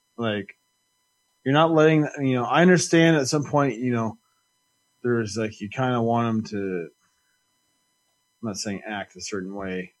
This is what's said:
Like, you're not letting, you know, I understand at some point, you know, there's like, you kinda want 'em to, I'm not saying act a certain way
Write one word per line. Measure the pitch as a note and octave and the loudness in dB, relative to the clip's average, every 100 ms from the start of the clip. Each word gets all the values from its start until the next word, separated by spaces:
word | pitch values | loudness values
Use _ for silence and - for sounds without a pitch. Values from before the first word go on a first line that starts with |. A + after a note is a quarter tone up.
| _ - | _ -8
Like, | A2+ G#2 G2 - _ _ _ _ _ _ _ _ | -4 -4 -8 -16 _ _ _ _ _ _ _ _
you're | C3 | 0
not | D3 E3 | 2 4
letting, | D#3+ D#3 D#3 D3 D3 | 4 4 4 0 -2
you | C3+ B2+ | -2 -2
know, | A2+ | 0
I | C#3+ | 4
understand | F3+ E3+ - E3 E3 D#3 | 6 6 4 4 6 4
at | C3 | 2
some | D3+ | -2
point, | C3 D3 C#3 A2 | 0 0 0 -2
you | B2+ | -2
know, | A#2+ A2+ - _ _ _ _ _ _ _ _ | -2 -4 -8 _ _ _ _ _ _ _ _
there's | B2 A#2 G#2 G#2+ | -2 -2 -2 -4
like, | A2 - | -6 -8
you | G#2 | -10
kinda | C3 B2+ B2 | -4 -2 0
want | A#2 A#2 A#2 | 0 0 0
'em | A2 A2 | -2 -4
to, | G#2 G2 F2+ E2 _ _ _ _ _ _ _ _ _ _ _ _ _ _ _ | -6 -6 -6 -8 _ _ _ _ _ _ _ _ _ _ _ _ _ _ _
I'm | A2+ | -10
not | F#2+ | -8
saying | G#2+ F#2+ A2 | -8 -8 -8
act | G#2 F#2+ F#2 | -10 -10 -14
a | |
certain | - G2+ F#2 | -12 -10 -10
way | G2+ F#2+ F#2 F2+ _ | -10 -8 -8 -10 _